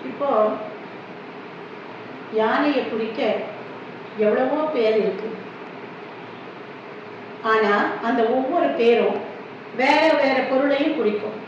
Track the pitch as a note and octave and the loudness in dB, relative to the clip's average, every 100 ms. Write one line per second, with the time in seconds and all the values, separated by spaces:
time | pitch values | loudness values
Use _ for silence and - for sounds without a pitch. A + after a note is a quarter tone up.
0 | - - C#4+ A3 G#3+ - - - - - | -10 -4 2 4 2 0 -8 -12 -14 -14
1 | - - - - - - - - - - | -14 -14 -14 -14 -14 -14 -14 -14 -14 -14
2 | - - - G#3+ A3 C4 D4 C4 A3+ A3 | -14 -14 -4 0 2 4 4 2 0 -2
3 | A3 - A3+ F#3+ - - - - - - | -2 0 0 0 -4 -10 -12 -12 -14 -14
4 | - G#3 G#3+ A#3+ C4 D4+ D#4 B3+ A3 A3 | -12 0 2 4 2 2 0 2 4 4
5 | F#3 - A3 - - - - - - - | 2 -2 -6 -8 -12 -14 -14 -14 -14 -14
6 | - - - - - - - - - - | -14 -14 -14 -14 -14 -14 -14 -16 -14 -16
7 | - - - - A3 G#3+ G#3 G#3 G#3 - | -14 -14 -14 -6 2 4 4 4 2 -2
8 | A#3 B3 A3 C4 C4+ E4+ D4 - A#3 A3+ | 0 2 4 4 2 4 2 4 6 6
9 | F#3+ - - - - - - A3+ C4 D4+ | 4 0 -6 -10 -12 -14 -10 0 4 6
10 | D#4+ C#4+ C4+ C4 - C4 C#4+ C#4 D#4 - | 6 6 4 2 2 2 4 2 2 2
11 | G#3+ G#3 - - | 2 0 -4 -8